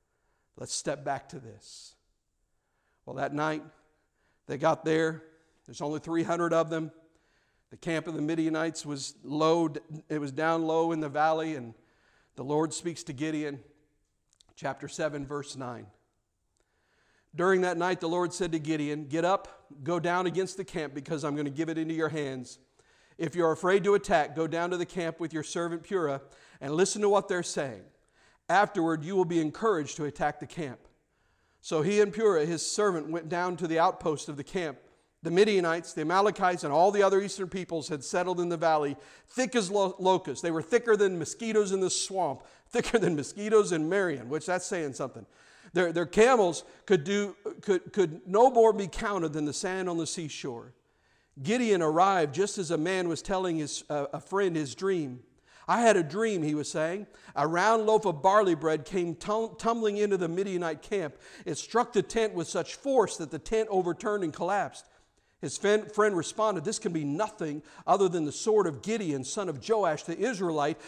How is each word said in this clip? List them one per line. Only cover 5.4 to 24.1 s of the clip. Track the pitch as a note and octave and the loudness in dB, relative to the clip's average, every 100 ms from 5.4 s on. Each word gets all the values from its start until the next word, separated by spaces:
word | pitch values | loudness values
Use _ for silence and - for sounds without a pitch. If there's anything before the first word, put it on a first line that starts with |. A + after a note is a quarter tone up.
| _ _ - | _ _ -20
There's | B2 | -10
only | D3 D3+ | -6 -6
three | E3+ E3 | -4 -2
hundred | E3 E3+ E3+ | 0 0 2
of | E3 D#3+ | 2 2
them. | D#3+ D#3+ - _ _ _ _ _ _ _ | -2 -6 -10 _ _ _ _ _ _ _
The | A#2+ | -12
camp | F3 D#3+ E3 | -4 -4 -4
of | |
the | D#3 | -4
Midianites | D3 D#3+ D#3+ D#3 E3 - | -2 0 0 0 -2 -4
was | D3 C#3+ C3+ - | -8 -8 -10 -12
low, | B2 D3+ D#3+ E3+ D#3+ D3 - D#3 - | -6 0 4 4 2 -2 -12 -14 -6
it | D3+ | -4
was | C#3+ | -4
down | C3+ D#3+ E3 D#3+ | 0 2 2 2
low | D#3+ E3 | 2 2
in | D#3+ | 0
the | D3+ | -2
valley, | C#3 D#3 D#3+ D#3+ | 2 2 2 -2
and | D3 A#2 A2+ _ _ _ _ _ | -6 -10 -16 _ _ _ _ _
the | - | -12
Lord | B2+ D3+ D#3+ | -2 0 0
speaks | - F3 D#3+ | -2 -8 -8
to | - | -10
Gideon, | C3 D#3 D#3 D3+ C#3 - _ _ _ _ _ _ _ _ - | -6 -4 -4 -6 -8 -16 _ _ _ _ _ _ _ _ -10
chapter | C#3+ C3+ G3+ | -8 -8 -10
seven, | - D#3 D3 | -6 -4 -4
verse | C3+ D3 C#3 C3+ | -8 -8 -10 -10
nine. | B2+ A2+ G2+ _ _ _ _ _ _ _ _ _ _ _ _ _ _ | -10 -12 -14 _ _ _ _ _ _ _ _ _ _ _ _ _ _
During | D3+ F3+ F#3+ | 0 2 4
that | F3+ E3+ | 2 0
night, | F3+ F3+ | 0 0
the | E3 | -2
Lord | F3 F3 | 0 -2
said | - F3 | -2 -2
to | D#3+ | -2
Gideon, | D3+ D#3 D3 D3 C#3+ | -2 -2 -2 -4 -4
"Get | D#3+ | 0
up, | E3+ G3 - - - - | 2 0 -2 -20 -20 -10
go | C#3 F3 | -4 -2
down | E3+ F3 F#3 | 0 0 0
against | D#3+ F#3 - | -2 -4 -6
the | |
camp, | F#3+ E3+ D3+ | -8 -6 -6
because | C#3+ C3+ D#3+ | -8 -6 -4
I'm | D3 D3 | -4 -4
gonna | C#3+ | -4
give | C3+ E3 | -4 -4
it | D#3+ | -4
into | D#3+ | -4
your | D#3+ D#3 | -2 -2
hands. | D#3 C#3+ C3 A#2+ - _ _ _ _ _ - | -2 -6 -6 -10 -16 _ _ _ _ _ -8
If | D#3+ F3 | -4 2
you're | E3 | 2
afraid | D#3 F3+ G3+ | 4 4 4
to | F#3+ | 6
attack, | G3+ G3+ | 2 4